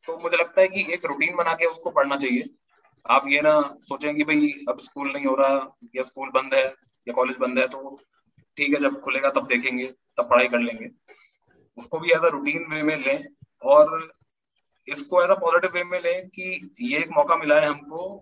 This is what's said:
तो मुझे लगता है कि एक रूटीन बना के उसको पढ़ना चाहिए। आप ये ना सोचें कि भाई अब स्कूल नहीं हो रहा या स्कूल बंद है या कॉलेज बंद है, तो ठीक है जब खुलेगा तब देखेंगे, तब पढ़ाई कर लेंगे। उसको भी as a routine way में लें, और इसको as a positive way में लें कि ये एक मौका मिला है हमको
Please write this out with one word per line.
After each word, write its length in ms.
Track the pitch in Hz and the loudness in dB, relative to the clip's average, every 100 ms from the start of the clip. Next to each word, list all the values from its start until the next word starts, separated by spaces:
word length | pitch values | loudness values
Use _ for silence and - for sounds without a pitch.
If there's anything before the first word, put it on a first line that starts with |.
| - | -10
तो 100 | 165 | -8
मुझे 200 | 170 165 | -2 -2
लगता 240 | 170 - | 0 4
है 60 | 190 | 4
कि 260 | 190 180 | 2 -6
एक 120 | 175 165 | -6 -6
रूटीन 300 | 135 156 165 | -4 -4 -2
बना 180 | 165 | -2
के 120 | 160 165 | 0 -2
उसको 240 | 165 175 | -2 -4
पढ़ना 280 | 151 139 139 | 0 0 0
चाहिए। 320 | 135 123 120 _ _ _ _ _ - | -2 -2 -4 _ _ _ _ _ 0
आप 180 | 131 139 | 2 2
ये 140 | 143 | 2
ना 360 | 151 151 143 - | 4 4 2 -6
सोचें 340 | - 139 147 147 | -12 -8 -6 -4
कि 80 | |
भाई 420 | 151 151 147 143 143 | 0 2 0 -2 -8
अब 100 | - | -8
स्कूल 340 | - - 139 | -10 -10 -8
नहीं 120 | 139 139 | -4 -4
हो 100 | 135 | 2
रहा 400 | 135 135 131 _ 120 127 | 2 2 -4 _ -14 -10
या 60 | |
स्कूल 280 | 131 - 135 | -10 -10 -4
बंद 240 | 127 135 | -2 2
है 120 | 135 131 - _ _ - | 2 0 -4 _ _ -6
या 40 | |
कॉलेज 260 | 123 127 123 | -2 -2 0
बंद 220 | 127 123 | -2 0
है, 80 | 127 | -2
तो 340 | 135 135 143 _ _ _ _ _ - | -4 -14 -18 _ _ _ _ _ -6
ठीक 160 | 143 | -2
है 60 | 143 | 2
जब 220 | 139 139 | 0 -2
खुलेगा 280 | - 131 135 | -6 -2 0
तब 180 | 135 127 | -2 0
देखेंगे, 380 | 123 131 123 127 - _ - | -2 -2 -6 -8 -12 _ -6
तब 120 | 120 | 2
पढ़ाई 180 | 123 127 | 4 4
कर 120 | 120 | 0
लेंगे। 300 | 120 113 117 _ _ - _ _ _ _ _ - | -2 -6 -16 _ _ -20 _ _ _ _ _ -20
उसको 220 | - 160 | -10 -6
भी 100 | 170 | 2
as 100 | 160 | 4
a 100 | 165 | 4
routine 320 | 147 143 160 | 0 -4 -6
way 200 | 165 151 | -6 -2
में 160 | 151 151 | -2 -2
लें, 280 | 131 143 - _ - _ | -2 -2 -4 _ -20 _
और 520 | 131 143 151 160 160 _ _ _ _ _ _ _ - | 6 8 8 2 -10 _ _ _ _ _ _ _ -12
इसको 360 | 143 143 180 | -12 0 2
as 60 | 175 | 4
a 60 | 190 | 4
positive 360 | 165 170 180 | 4 4 2
way 140 | 175 175 | -4 -4
में 160 | 180 | -4
लें 260 | 170 180 185 | -2 -4 -6
कि 480 | - 185 185 - _ | -12 -8 -8 -12 _
ये 180 | 120 143 | -4 -2
एक 100 | 160 | 0
मौका 260 | 156 147 165 | 0 2 2
मिला 240 | 151 151 | 4 4
है 80 | 151 | 4
हमको 500 | 143 - 160 185 196 | -4 -8 -10 -10 -12